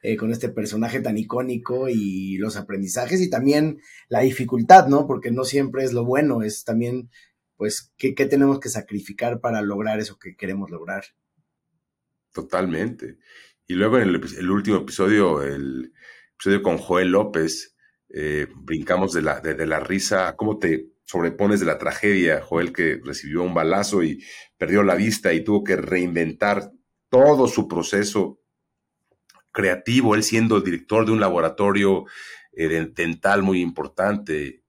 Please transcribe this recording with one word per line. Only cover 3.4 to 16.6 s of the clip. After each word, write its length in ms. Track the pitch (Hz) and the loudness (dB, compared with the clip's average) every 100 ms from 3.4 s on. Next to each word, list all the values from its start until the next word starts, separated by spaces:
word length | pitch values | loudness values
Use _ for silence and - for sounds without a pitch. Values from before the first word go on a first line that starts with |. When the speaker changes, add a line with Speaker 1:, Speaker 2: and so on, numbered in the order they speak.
| 135 147 156 151 - - _ | 2 2 2 -2 -16 -20 _
Speaker 1:
la 100 | 120 | 2
dificultad, 720 | 131 127 127 123 113 131 131 | 2 0 -2 -2 10 10 10
¿no? 180 | 139 143 | 2 2
Porque 240 | 123 120 | -4 -2
no 140 | 120 | -2
siempre 400 | 131 139 135 131 | 0 0 -2 -2
es 80 | 135 | -2
lo 120 | 120 | -2
bueno, 380 | 120 131 151 117 | 0 2 2 0
es 220 | 107 107 | -2 -6
también, 440 | - 113 120 127 120 _ _ _ _ _ | -4 -2 -2 -4 -10 _ _ _ _ _
pues, 360 | 104 - - _ | -6 -6 -12 _
¿qué, 200 | 135 139 | -4 0
qué 100 | 139 | 0
tenemos 320 | 139 139 139 | 4 4 2
que 100 | 127 | -4
sacrificar 720 | 120 - 104 - 101 120 117 | -8 -8 -10 -10 -6 -4 -4
para 220 | 120 110 | -2 -2
lograr 380 | 101 101 107 107 | -2 -4 -2 -4
eso 180 | 104 98 | -6 -12
que 160 | 92 | -20
queremos 380 | 90 98 98 98 | -12 -8 -8 -8
lograr? 320 | 85 85 98 - _ _ _ _ _ _ _ _ _ _ _ _ | -12 -10 -10 -12 _ _ _ _ _ _ _ _ _ _ _ _
Speaker 2:
Totalmente. 840 | - - 92 92 80 110 117 - - _ - - _ _ | -14 -6 -4 -2 -2 -4 -8 -16 -18 _ -20 -20 _ _
Y 80 | |
luego 240 | 90 107 123 | 0 2 2
en 100 | 101 | 2
el 80 | 87 | 0
epi-, 220 | - - | -2 -6
el 120 | 90 | -2
último 280 | 101 98 104 | 0 2 0
episodio, 640 | - - 98 107 95 76 | -2 -2 2 4 4 2
el 500 | 69 69 67 64 64 _ - - _ | -2 -4 -6 -8 -10 _ -20 -20 _
episodio 280 | _ 98 98 | _ 2 2